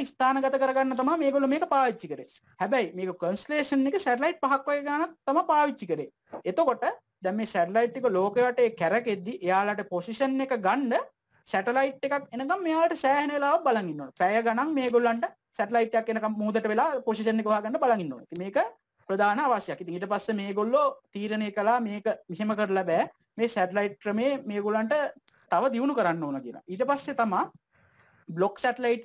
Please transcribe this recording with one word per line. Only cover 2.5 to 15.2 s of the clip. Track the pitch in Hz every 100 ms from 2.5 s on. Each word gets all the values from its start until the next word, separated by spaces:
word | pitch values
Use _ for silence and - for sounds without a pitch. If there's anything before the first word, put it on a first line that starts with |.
| -
හැබැයි | 190 262 180
මේක | 180 185 175
කොන්ස්ටලේෂන් | 175 202 - 302 285 277 269
එක | 381
සැටලයිට් | 269 247 302 339
පහක් | 269 277 277
වගේ | 285 285
ගානක් | 294 330 - -
තමයි | 302 330
පාවිච්චි | 302 294 - 180
කරේ. | 156 139 _ _ -
එතකොට | 165 - - 233 285 480 _ _
දැන් | 185 208
මේ | 214
සැටලයිට් | 185 170 214 240
ටික | 262 240
ලෝකෙ | 185 202 214
වටේ | 247 247 233
කැරකෙද්දි | 226 165 214 240 196 180 262
එයාලට | 175 190 202 202 202
පොසිෂන් | 175 175 226 269 269
එක | 269 240
ගන්න | 190 247 254 262 571 _ _ _ -
සැටලයිට් | 202 196 254 269 269
එකක් | 277 285 277
එනකම් | 240 269 381
මෙයාලට | 339 320 339 330
සෑහෙන | 269 285 285 294
වෙලාවක් | 285 339
බලන් | 311 220 185
ඉන්න | 151
ඕනේ. | 131 -
පැය | 185 220
ගණන් | 233 226 294
මේගොල්ලන්ට | 285 254 240 240 233